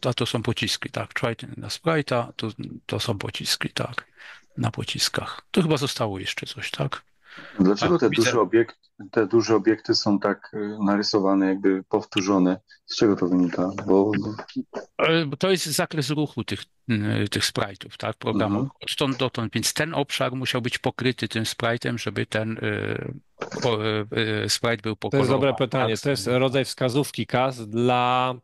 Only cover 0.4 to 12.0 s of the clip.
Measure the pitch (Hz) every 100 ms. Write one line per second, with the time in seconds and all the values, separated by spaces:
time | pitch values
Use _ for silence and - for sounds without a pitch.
0.4 | 110 110 110 - - - 110 - 120 113
1.4 | - - 107 - 165 160 139 123 117 -
2.4 | 110 - - 123 - 107 - 98 - -
3.4 | - - - - - - - - - -
4.4 | _ - 113 - 113 131 - - - -
5.4 | - - 160 147 135 - 113 95 98 -
6.4 | - - - - - - - _ - -
7.4 | - - 92 101 - 170 113 117 113 120
8.4 | 92 113 117 - _ - 98 - 98 -
9.4 | - 110 98 107 - 110 107 101 104 98
10.4 | - 110 104 107 101 104 104 107 95 98
11.4 | 95 95 101 95 - 107